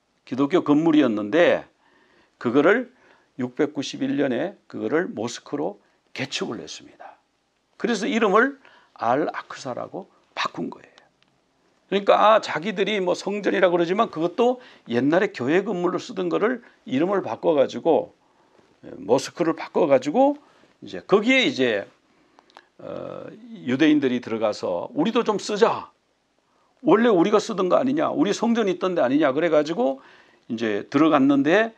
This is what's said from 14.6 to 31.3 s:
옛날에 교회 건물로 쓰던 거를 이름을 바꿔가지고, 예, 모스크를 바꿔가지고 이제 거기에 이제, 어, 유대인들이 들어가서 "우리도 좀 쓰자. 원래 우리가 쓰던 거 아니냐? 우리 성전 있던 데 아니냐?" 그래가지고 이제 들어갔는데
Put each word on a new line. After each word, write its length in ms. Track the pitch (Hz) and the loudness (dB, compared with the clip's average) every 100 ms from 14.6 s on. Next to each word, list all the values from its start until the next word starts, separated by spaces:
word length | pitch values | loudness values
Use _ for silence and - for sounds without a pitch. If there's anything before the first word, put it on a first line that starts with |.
| - - - | -8 -20 -6
옛날에 420 | 120 139 165 202 | -2 2 2 0
교회 300 | - 123 175 | -2 -2 0
건물로 360 | 170 175 180 175 | 0 -4 -4 -4
쓰던 280 | - 190 180 | -8 -8 -4
거를 340 | 160 208 233 - _ - | -2 -2 -4 -10 _ -6
이름을 360 | 131 175 196 | -2 -2 -2
바꿔가지고, 920 | - - 175 147 120 131 165 139 - _ _ _ _ _ _ _ - | -4 -4 0 2 2 0 0 0 0 _ _ _ _ _ _ _ -20
예, 40 | - | -10
모스크를 580 | - 135 - - 165 156 | 0 0 0 -4 -2 -2
바꿔가지고 840 | - - 160 135 143 202 277 285 _ _ _ _ | -4 -2 2 2 2 2 2 0 _ _ _ _
이제 200 | 104 95 - | -16 -14 0
거기에 360 | 202 214 262 | 2 4 2
이제, 440 | 196 120 127 104 101 _ _ _ _ _ _ - _ _ | 2 0 0 0 -4 _ _ _ _ _ _ -20 _ _
어, 460 | 50 50 50 50 - 220 233 214 160 | -14 -12 -12 -14 -16 -18 -20 -12 -4
유대인들이 540 | 131 156 151 135 123 | 2 4 4 2 -2
들어가서 720 | 110 113 107 98 104 87 - | -4 -4 -2 -2 -4 -4 -6
"우리도 300 | - 190 233 | -4 -2 0
좀 160 | 220 196 | -2 -2
쓰자. 520 | - 208 214 127 - _ _ _ _ _ _ _ _ _ | -4 0 0 0 -8 _ _ _ _ _ _ _ _ _
원래 260 | - 208 240 | 2 4 6
우리가 320 | 185 185 214 | 4 4 2
쓰던 300 | 208 190 185 | 0 -4 0
거 80 | 156 | 2
아니냐? 320 | 131 147 139 | 2 0 -2
우리 240 | 131 185 | 0 0
성전 340 | - 233 233 202 | 0 0 0 0
있던 280 | 175 185 170 | -2 -2 0
데 60 | |
아니냐?" 300 | 123 143 147 | 0 2 2
그래가지고 720 | 131 170 151 147 175 262 269 - - _ _ - | 2 2 2 0 -2 -2 -4 -10 -20 _ _ -10
이제 360 | 113 113 101 - | -4 -2 -2 -2
들어갔는데 840 | 139 160 151 135 | 2 4 4 4